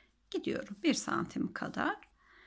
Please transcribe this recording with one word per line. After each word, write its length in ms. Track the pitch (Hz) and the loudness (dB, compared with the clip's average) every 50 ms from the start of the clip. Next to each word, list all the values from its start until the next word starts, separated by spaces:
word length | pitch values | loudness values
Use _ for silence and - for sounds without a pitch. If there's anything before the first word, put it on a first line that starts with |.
| - _ _ _ _ _ | -20 _ _ _ _ _
gidiyorum. 440 | - 381 - - - - - - 202 - - | -4 -2 0 0 -2 -2 -4 -6 -8 0 4
Bir 100 | 330 269 | 4 4
santim 600 | - - - - - - - - - - - - | 4 2 0 0 0 0 0 0 0 0 0 0
kadar. 420 | - - - - - - 320 415 - - - _ _ _ - - - - | -2 -4 -2 0 0 0 0 0 -2 -6 -16 _ _ _ -20 -20 -20 -20